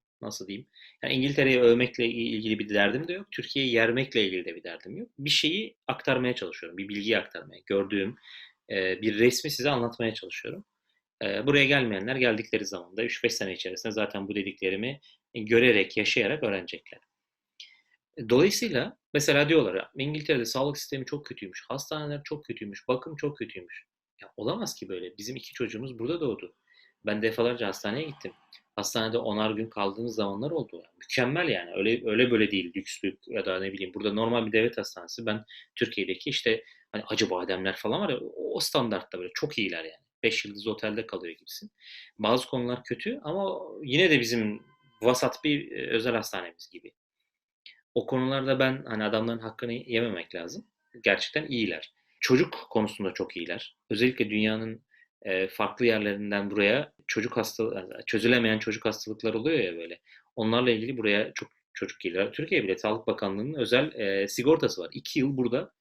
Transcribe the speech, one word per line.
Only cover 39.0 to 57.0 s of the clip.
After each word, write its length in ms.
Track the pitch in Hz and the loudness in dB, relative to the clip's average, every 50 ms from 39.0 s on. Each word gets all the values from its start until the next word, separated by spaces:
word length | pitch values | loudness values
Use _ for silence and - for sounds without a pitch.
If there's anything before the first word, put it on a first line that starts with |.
| - - - 90 | -6 -8 -10 -10
böyle 120 | 90 87 - | -10 -8 -6
çok 240 | - 151 143 - | -6 -6 -4 -2
iyiler 260 | 117 101 87 85 82 80 | -4 -4 -2 -4 -6 -8
yani. 200 | 78 - - _ _ _ - - | -10 -14 -16 _ _ _ 0 0
Beş 220 | 113 110 - - | 0 0 0 -4
yıldızlı 260 | 104 101 101 104 113 | -6 -10 -8 -6 -6
otelde 360 | 101 - 110 107 107 113 110 | -4 -4 -4 -4 -4 -6 -6
kalıyor 280 | - 101 90 90 85 82 | -6 -8 -8 -8 -10 -14
gibisin. 360 | _ _ - - - 208 - _ _ - - - - - - _ - | _ _ -16 -16 -14 -16 -16 _ _ -20 -20 -20 -20 -20 -20 _ -2
Bazı 280 | 107 107 123 127 - | 2 2 2 2 2
konular 360 | - - 127 120 120 123 120 - | -2 -4 -2 -2 -2 -4 -4 -4
kötü 360 | - 120 - - 208 254 294 - | -6 -6 -4 -4 -6 -6 -6 -6
ama 360 | 151 170 196 196 190 - - 185 - - - 156 | -6 -4 -2 -2 -2 -4 -6 -8 -10 -12 -10 -4
yine 260 | 123 131 156 190 175 | 2 4 6 6 8
de 100 | 151 123 | 6 6
bizim 440 | 120 113 120 117 107 104 104 110 - _ _ _ _ _ _ - | 4 4 2 2 2 0 -2 -4 -10 _ _ _ _ _ _ 2
vasat 420 | 110 123 127 - 139 123 - - - | 4 4 4 6 2 0 0 0 0
bir, 280 | 151 143 147 - - | 0 0 0 -2 -6
e, 180 | - - - - | -8 -8 -4 0
özel 260 | - 113 113 127 117 | 0 2 2 2 0
hastanemiz 540 | 110 98 - 104 92 87 85 - _ - - | 0 -2 -2 -6 -6 -8 -8 -12 _ -20 -18
gibi. 200 | - 85 _ - _ _ _ _ _ _ _ _ _ _ _ _ _ _ _ - - _ _ _ - | -18 -20 _ -20 _ _ _ _ _ _ _ _ _ _ _ _ _ _ _ -20 -20 _ _ _ -2
O 100 | 120 - | -2 -2
konularda 540 | - 135 127 127 131 135 135 131 135 135 127 | 0 0 0 0 0 0 0 2 2 2 4
ben 240 | 131 131 135 139 - | 4 2 2 -2 -6
hani 160 | - 113 107 107 | -6 -4 -2 0
adamların 360 | 104 110 110 113 117 117 113 | 2 2 2 0 0 -2 -4
hakkını 340 | 113 110 - - 123 117 117 | -6 -10 -8 -8 -6 -6 -6
yememek 640 | 120 - 127 117 113 120 113 95 85 82 - 87 | -6 -6 -2 0 0 0 0 -2 -6 -8 -10 -10
lazım. 320 | 87 85 90 147 208 - _ _ _ _ _ _ 113 - | -10 -10 -10 -12 -12 -14 _ _ _ _ _ _ -2 2
Gerçekten 420 | 101 98 - - - - 151 156 | 2 2 2 0 -2 -2 -4 -4
iyiler. 460 | - 131 117 107 90 82 78 - - _ _ _ _ _ - | -2 -2 0 0 0 -2 -6 -10 -16 _ _ _ _ _ -4
Çocuk 480 | - - 127 135 185 - - - - - | 4 4 6 6 6 2 -2 -12 -12 -2
konusunda 440 | - 113 110 98 - - 101 92 - | 0 0 0 0 -2 -4 -4 -4 -2
çok 240 | - 90 - - | -4 -6 -6 -6
iyiler. 400 | 87 82 - 85 - - - _ _ _ - | -10 -8 -6 -6 -8 -8 -14 _ _ _ -6
Özellikle 400 | 117 104 123 127 127 - 113 104 | 0 4 4 2 4 2 -2 0
dünyanın, 520 | 107 107 107 110 110 110 110 113 113 110 _ _ _ _ _ _ _ _ | 2 2 2 2 2 0 -2 -6 -8 -10 _ _ _ _ _ _ _ _
e, 260 | - 101 92 92 95 | -6 -2 0 0 0
farklı 380 | 95 - - 104 98 - - 123 | -2 0 -2 -2 -2 0 2 4
yerlerinden 640 | 117 110 107 104 104 101 101 104 101 101 101 101 98 | 4 4 4 2 0 -2 -2 -2 -2 -2 -2 -2 0
buraya 420 | 101 104 101 101 113 139 151 - _ _ | 2 4 4 6 4 4 2 -4 _ _